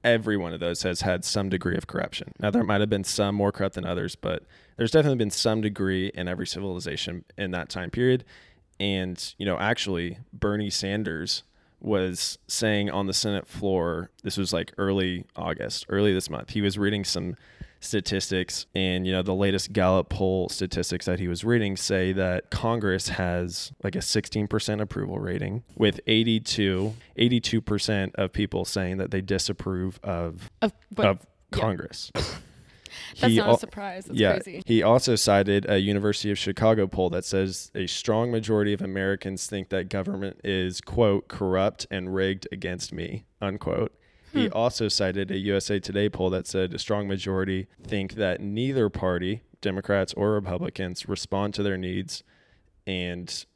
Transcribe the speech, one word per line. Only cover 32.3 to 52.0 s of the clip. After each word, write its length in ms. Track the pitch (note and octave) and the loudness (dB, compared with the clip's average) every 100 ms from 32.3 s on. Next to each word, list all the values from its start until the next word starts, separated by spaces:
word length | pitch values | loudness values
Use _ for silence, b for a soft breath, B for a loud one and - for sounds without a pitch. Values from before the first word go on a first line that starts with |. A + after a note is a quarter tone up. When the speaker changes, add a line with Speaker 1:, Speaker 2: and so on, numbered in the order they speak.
| B B B B B B B B - | B B B B B B B B 2
Speaker 2:
That's 120 | B3+ | 6
Speaker 1:
He 40 | A3 | 6
Speaker 2:
not 80 | G#3 | 6
a 40 | |
Speaker 1:
al-, 80 | - | 4
Speaker 2:
surprise. 480 | - - G3+ F#3 - | 4 -8 -8 -10 -6
That's 120 | F#2 | 2
Speaker 1:
yeah, 140 | G2+ F#2+ | 4 4
Speaker 2:
crazy. 240 | F#2+ - F#2+ | -2 -10 2
Speaker 1:
he 160 | A2+ | 6
also 320 | F#2+ B2 - A2 | 8 6 6 2
cited 520 | - G2+ G2 G2+ G2 | 6 6 6 2 4
a 80 | G2 | 2
University 520 | G2 G2+ G#2 G#2 G#2 | 4 2 2 0 -2
of 80 | G2+ | -2
Chicago 480 | G2 G2 A2 A2 F#2+ | -2 4 4 6 2
poll 240 | F#2+ F2+ | 2 0
that 140 | F2+ | 0
says 460 | - G2 F#2+ F#2 - | 0 0 0 -4 -8
a 120 | - F2+ | -6 -4
strong 440 | - - A2 A#2+ | -2 0 2 2
majority 420 | A2+ A2 G#2+ G#2 | 0 2 2 2
of 80 | G2+ | 0
Americans 640 | F#2+ F#2+ F#2+ G2 G2 F#2+ - | -2 -2 0 -2 -4 -6 -6
think 220 | G2+ F#2 | -6 -4
that 200 | F#2+ F#2+ | -4 -2
government 500 | G2 F#2 G2 G2 - | -4 -4 -6 -8 -6
is, 380 | G2+ F#2+ F#2 F2+ | -2 0 0 -4
quote, 480 | - - A2 G2 - | -4 2 4 4 -2
"corrupt 580 | - F#2+ F#2 G2 - - | -4 0 2 2 0 -6
and 240 | G2 F#2 | -6 -2
rigged 340 | F#2+ F#2+ G2 - | 0 0 0 -6
against 420 | F#2+ F2+ F2+ - | -8 -6 -6 -8
me," 340 | - E2+ - - _ | -8 -6 -8 -12 _
unquote. 520 | G2 G2+ - - A2 _ b b b | -6 -4 -2 -2 -2 _ b b b
He 140 | D4 A3+ | -2 0
Speaker 2:
Hmm. 40 | |
Speaker 1:
also 360 | A2 A#2+ - G#2+ | 2 0 0 0
cited 420 | - F#2+ F#2+ F#2+ | 2 2 0 -2
a 80 | F#2+ | -2
U 180 | G2+ G2 | 2 0
S 140 | - | 2
A 80 | G2+ | -2
Today 280 | - G2 G#2 | 0 0 0
poll 180 | - F#2 | 2 0
that 160 | F#2 F2+ | 0 -2
said 280 | G2 F#2 | -2 -2
a 40 | E2 | -4
strong 280 | - G#2 G2 | -2 -2 -2
majority 600 | F#2+ G2 F#2 F#2+ F#2+ F#2+ _ | -4 -2 0 0 -2 -4 _
think 320 | - G#2 F#2+ | -6 -4 -4
that 260 | G#2+ F#2+ - | -2 0 0
neither 500 | G2+ G#2 C3 C3+ G#2 | -4 -2 0 2 2
party, 520 | - F#2 F2+ F2+ A2 _ - | 2 0 0 -2 -4 _ -6
Democrats 500 | G2+ F#2+ - G2+ F#2+ | -2 -2 2 2 2
or 180 | - G#2 | 0 2
Republicans, 760 | G#2+ F#2+ F2+ - - F#2 F2 - | 2 -2 -4 -4 -6 -6 -6 -6
respond 460 | G2 - G2 G2+ | -6 -2 -2 -2
to 80 | G2+ | -2
their 160 | G2+ F#2 | -2 -2
needs 440 | F#2 F#2 | -2 -4